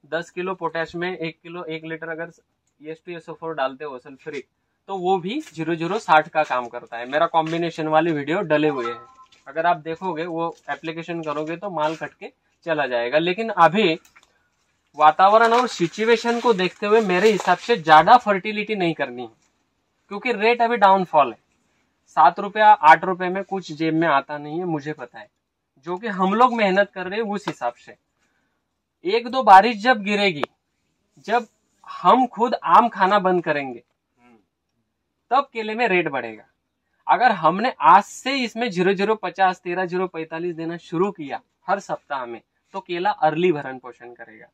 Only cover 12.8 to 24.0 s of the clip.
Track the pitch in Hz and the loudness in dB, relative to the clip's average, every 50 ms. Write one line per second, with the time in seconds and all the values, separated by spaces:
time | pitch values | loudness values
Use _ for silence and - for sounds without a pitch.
12.8 | 143 127 127 117 120 120 135 156 165 175 180 214 226 226 202 185 170 160 156 214 | -2 -2 -2 -4 -4 0 0 0 0 0 -4 -4 -6 -6 0 2 2 4 4 2
13.8 | 214 170 160 175 _ _ _ - _ _ _ _ _ _ _ _ _ _ _ _ | 0 0 0 -2 _ _ _ -20 _ _ _ _ _ _ _ _ _ _ _ _
14.8 | _ _ _ 139 151 156 156 - 185 196 208 220 233 226 233 240 254 226 - - | _ _ _ 4 6 6 6 6 4 6 6 6 6 6 4 2 2 0 -2 -4
15.8 | 175 165 - - 214 226 233 226 - 233 233 240 233 247 226 180 185 175 - _ | -4 -4 -2 -4 0 2 2 2 2 -4 -4 0 0 0 2 2 0 -4 -4 _
16.8 | - 208 214 226 226 190 180 180 196 220 208 180 - - 180 - - - 240 202 | -2 2 2 2 2 2 0 4 4 4 2 2 2 0 0 0 0 -2 -2 -2
17.8 | 156 160 156 156 160 190 240 254 - 208 202 190 180 214 214 208 208 214 220 202 | 4 8 8 8 10 8 6 6 6 2 -2 -2 -4 -6 -6 -6 -6 -6 -4 -2
18.8 | 180 165 160 - 143 127 123 123 123 113 113 _ _ _ _ _ _ _ _ _ | -2 -2 -2 -2 -6 -8 -6 -12 -14 -14 _ _ _ _ _ _ _ _ _ _
19.8 | _ _ _ _ _ _ 202 208 - 254 233 196 208 226 240 233 233 226 240 226 | _ _ _ _ _ _ -14 -8 -4 -4 -4 0 2 0 2 2 0 0 2 4
20.8 | 202 196 190 196 185 - - 156 135 120 110 _ _ _ _ _ _ _ _ _ | 4 4 4 4 0 2 2 2 2 2 -2 _ _ _ _ _ _ _ _ _
21.8 | _ _ _ _ _ _ _ 160 156 240 233 - 196 202 196 214 214 214 208 208 | _ _ _ _ _ _ _ 4 4 4 4 2 -10 -8 -2 4 6 6 6 6
22.8 | - 151 165 160 175 185 185 175 185 180 180 196 196 _ 190 190 170 - 156 143 | 8 6 6 6 4 -4 -4 -4 -4 -4 -4 -6 -8 _ -8 -10 -10 -10 -8 -4
23.8 | 160 160 160 160 | -2 -2 0 0